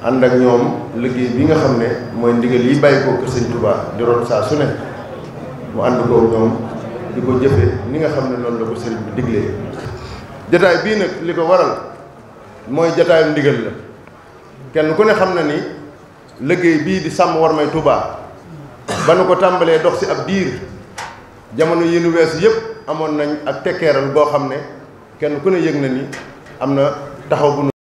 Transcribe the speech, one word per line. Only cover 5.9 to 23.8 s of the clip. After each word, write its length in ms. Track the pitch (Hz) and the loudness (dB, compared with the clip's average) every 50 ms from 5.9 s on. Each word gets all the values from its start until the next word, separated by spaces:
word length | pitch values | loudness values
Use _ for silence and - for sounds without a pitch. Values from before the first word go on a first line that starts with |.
| 123 113 117 | 0 0 0
ko 140 | 123 123 117 | 2 4 4
ñoom 320 | 113 110 110 110 110 113 - - - - - - - - - - - - - | 4 4 4 2 2 2 0 -2 -6 -8 -10 -10 -10 -10 -10 -10 -10 -8 -6
di 60 | 127 123 | -4 -2
ko 160 | 127 127 127 | 0 0 0
jëfe 260 | 131 135 - 95 92 95 - - 104 110 | 2 2 2 2 2 0 0 -2 -6 -6
ni 80 | 135 | -4
nga 120 | 156 160 143 | -2 -2 -2
xam 180 | 151 147 127 127 | -2 -2 -4 -4
ne 80 | 123 | -6
noonu 220 | 120 120 120 120 113 | -4 -4 -6 -4 -4
la 60 | 113 | -4
ko 80 | 110 117 | -6 -6
sëriñ 240 | 113 - 117 113 104 107 | -8 -6 -8 -6 -6 -8
bi 40 | 104 - - | -8 -6 -6
diglee. 280 | - - 110 101 92 - - - - - - - - - - - - - - - - - - - - - | -4 -2 -2 -2 -4 -4 -6 -8 -10 -10 -10 -10 -12 -12 -12 -12 -14 -14 -14 -16 -16 -16 -18 -18 -2 0
Jotaay 260 | 165 175 185 185 170 165 180 | 2 4 6 4 4 2 0
bii 120 | 208 214 214 | 0 0 0
nag 120 | 185 151 - - 160 | 0 -2 -4 -6 -6
li 100 | 170 165 | -4 -2
ko 80 | 156 165 | 0 2
waral 240 | 160 185 180 165 135 - - - - - - - - - - - - - - - - - - - | 4 4 4 4 2 -2 -6 -8 -14 -16 -18 -20 -20 -20 -20 -20 -20 -20 -20 -20 -20 -20 -20 -10
mooy 240 | - 127 156 165 165 160 | -6 0 0 2 2 2
jotaayu 360 | 170 165 170 170 160 156 151 | 2 4 4 6 4 4 4
ndigal 260 | 151 147 139 143 131 117 110 | 2 2 2 2 2 0 -2
la. 80 | 104 - - - - - - - - - - - - - - - - - - - - - | -6 -8 -10 -16 -18 -20 -20 -20 -20 -20 -20 -20 -20 -20 -20 -20 -20 -20 -20 -20 -4 0
Kenn 200 | 156 156 156 156 | 0 2 2 2
ku 80 | 156 214 | 4 4
ne 100 | 220 202 | 4 4
xam 200 | - 185 180 180 | 4 2 2 2
na 80 | 175 156 | 0 0
ni 140 | 147 147 170 - - - - - - - - - - - - - - - - | 0 -2 -2 -4 -6 -12 -14 -16 -18 -20 -20 -20 -20 -20 -20 -20 -20 -16 -8
liggéey 420 | 127 139 175 180 175 170 160 151 139 | -2 -2 -2 2 4 2 2 2 0
bii 160 | 175 190 185 | 0 -2 -2
di 80 | 156 165 | -2 -4
sàmm 300 | - - 180 156 - 160 | 0 2 2 2 4 2
warmay 320 | 160 156 156 151 147 143 | 2 2 2 2 0 0
Touba 480 | - 160 147 147 123 98 - - - - - - - - - - - 151 - - - - - - - 170 160 | 0 0 2 2 2 2 0 -6 -8 -12 -14 -16 -18 -20 -20 -18 -18 -18 -18 -20 -20 -16 -10 -8 -6 -2 2
ba 60 | 151 170 | 2 4
nu 100 | 180 185 | 4 4
ko 100 | 185 180 | 2 2
tàmbalee 460 | 180 190 185 185 180 170 165 165 156 | 2 4 2 2 2 4 4 4 4
dox 180 | 160 175 - - | 4 2 0 0
ci 60 | 196 | -2
ab 220 | 196 - 139 131 | -2 -2 -4 -2
diir, 320 | 143 190 196 180 135 117 - 98 - - - - - - - - - - - - - - - - - 110 | -2 -2 -2 0 -2 -4 -6 -10 -12 -16 -18 -18 -16 -14 -14 -14 -14 -16 -18 -20 -20 -20 -20 -20 -12 -2
jamono 240 | 117 160 160 165 170 170 | 0 0 2 2 2 2
yi 160 | 170 170 170 | 2 2 2
nu 120 | 170 170 165 | 2 2 4
weesu 240 | 170 160 156 - 143 180 | 4 2 2 2 2 2
yépp 440 | 226 226 - - - - - - | 2 2 2 -2 -8 -14 -12 -8
amoon 280 | - 151 160 160 156 151 | -8 -4 -4 -2 -2 -2
nañ 120 | 151 147 147 151 143 - | -2 -2 -2 -4 -4 -4
ak 160 | 131 139 139 - | -6 -6 -4 -4
tekkeeral 480 | 185 175 180 | -4 -2 2